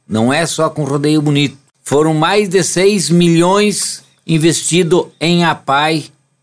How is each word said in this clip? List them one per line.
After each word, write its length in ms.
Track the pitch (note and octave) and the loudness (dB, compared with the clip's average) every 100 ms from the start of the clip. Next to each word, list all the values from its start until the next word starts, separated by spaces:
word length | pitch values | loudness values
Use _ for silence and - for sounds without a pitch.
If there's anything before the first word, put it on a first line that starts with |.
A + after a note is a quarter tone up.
| - | -6
Não 240 | G#2+ A#2+ | -2 0
é 120 | D3+ | 0
só 240 | E3 - D#3 | -2 -2 -4
com 140 | D3+ | -4
Rodeio 400 | C3+ D3 D3+ D#3 | -4 -2 0 0
Bonito. 340 | D3 C#3+ C#3+ - _ _ | 0 0 -2 -4 _ _
Foram 300 | - C#3 D#3+ | -2 0 0
mais 340 | D#3 E3 G#3 G3+ | 0 0 0 0
de 160 | F#3 | 0
seis 460 | - F3 G3 G3+ C#3+ | 0 0 0 0 0
milhões 920 | F3 F3 E3 F3 G3+ G#3 G3+ - - _ _ - | 2 4 2 2 2 0 -2 -8 -10 _ _ -4
investido 840 | D#3+ E3 C3+ - F3 E3+ F3 - _ | 0 0 0 -2 -2 2 0 -2 _
em 240 | D#3+ F3 | -2 0
apai 640 | E3+ D#3+ - C#3 D#3 D#3+ - _ _ _ | 0 -2 -4 -2 -2 -4 -8 _ _ _